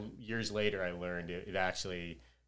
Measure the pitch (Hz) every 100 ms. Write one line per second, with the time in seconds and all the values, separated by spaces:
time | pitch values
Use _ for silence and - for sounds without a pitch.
0 | 107 139 110 113 104 104 107 98 90 87
1 | 90 87 85 87 - 92 92 - 98 90
2 | 85 80 - _